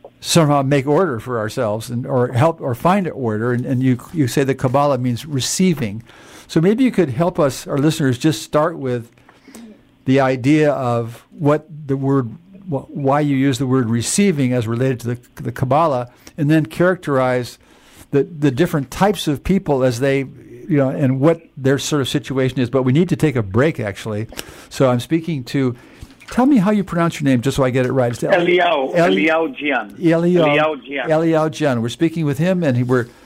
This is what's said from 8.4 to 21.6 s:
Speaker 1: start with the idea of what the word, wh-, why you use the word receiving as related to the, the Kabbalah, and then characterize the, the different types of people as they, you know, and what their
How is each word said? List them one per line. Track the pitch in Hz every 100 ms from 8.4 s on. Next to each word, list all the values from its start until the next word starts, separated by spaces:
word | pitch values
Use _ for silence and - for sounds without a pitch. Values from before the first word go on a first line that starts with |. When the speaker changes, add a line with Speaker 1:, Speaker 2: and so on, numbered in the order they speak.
Speaker 1:
start | - 151 160 160
with | 135 123 107 _ - _ - - - - _ _ -
the | 135
idea | 131 131 127 151 151
of | 135 123 120 117 120 _
what | - 143 151 214 151 147
the | 139
word, | 135 139 117 107 - - -
wh-, | 135 -
why | - 135 143
you | 151 135
use | 139 123
the | 135
word | 131 113
receiving | 117 113 - 202 147 127
as | 127 110
related | 120 131 127
to | 123
the, | 123 - -
the | 151
Kabbalah, | - 127 139 165 127 120 _ - -
and | 147
then | 160 156
characterize | - 175 180 - 135 127 127 120 - _ _ _ - -
the, | 139
the | - 156 147
different | 123 170 156 131
types | - 196 190 -
of | 139
people | - 190 185 135
as | 127 117
they, | 139 139
you | 135 - - - - 147
know, | 131
and | 170 135 131
what | 147 165 -
their | -